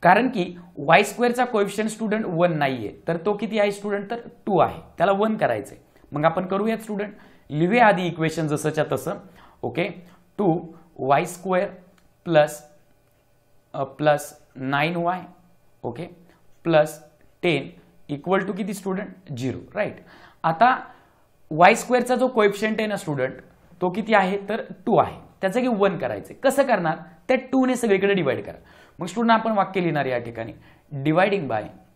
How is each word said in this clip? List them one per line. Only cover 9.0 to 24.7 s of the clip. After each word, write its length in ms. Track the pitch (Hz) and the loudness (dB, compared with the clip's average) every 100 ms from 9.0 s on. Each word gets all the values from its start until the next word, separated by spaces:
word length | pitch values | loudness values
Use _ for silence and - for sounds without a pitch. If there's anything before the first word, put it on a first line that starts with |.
| - 196 - - - _ | -4 -8 -12 -20 -20 _
ओके, 240 | 117 117 190 175 - - _ - | -8 -4 -6 -6 -18 -20 _ -2
टू 280 | 202 165 170 - - - | 0 0 -4 -18 -20 -8
वाय 280 | 131 139 175 | 2 2 2
स्क्वेअर 440 | - 185 180 196 - - _ _ _ - | -8 -2 -2 -2 -8 -20 _ _ _ 2
प्लस, 380 | 160 151 - - _ _ _ _ _ _ _ _ _ _ | 4 4 0 -18 _ _ _ _ _ _ _ _ _ _
अ, 100 | 143 | -8
प्लस 500 | 139 - 147 147 - - _ - | -8 0 2 2 -2 -18 _ -10
नाईन 400 | 131 143 156 175 | -4 -2 -2 -2
वाय, 260 | 170 180 175 - _ _ _ _ | -2 -4 -8 -20 _ _ _ _
ओके, 220 | - 117 175 - - _ _ - | -10 -10 -12 -14 -20 _ _ -10
प्लस 360 | - 160 156 - - _ _ _ | 0 2 2 -2 -20 _ _ _
टेन 260 | 175 147 135 - _ _ - 143 | -2 -2 -4 -16 _ _ -12 -10
equal 320 | - 190 190 | -2 -2 -2
to 100 | 185 | -6
किती 160 | 208 | -6
स्टुडंट, 580 | 214 196 185 214 - - 131 | -6 -6 -6 -8 -14 -14 -8
झिरो, 220 | 127 95 - - | -6 -6 -10 -6
राईट? 200 | 190 - - - - _ | -6 -6 -20 -20 -20 _
आता 480 | 165 165 240 254 - - _ _ _ _ - | -4 4 4 4 -4 -20 _ _ _ _ -10
वाय 240 | 156 180 226 | 6 6 6
स्क्वेअरचा 400 | - 247 240 254 | 2 0 2 0
जो 120 | 254 | 0
कोएफिशियंट 520 | 254 208 202 220 214 | 4 2 2 -4 -2
आहे 80 | 214 | -4
ना 100 | 202 | -4
स्टुडंट, 360 | - 143 131 - - _ _ - | -6 -4 -4 -6 -20 _ _ -4
तो 80 | 180 | -4
किती 240 | 185 208 | -2 2
आहे, 240 | 214 185 202 196 | 2 2 -2 -4
तर 120 | 214 - | -8 -8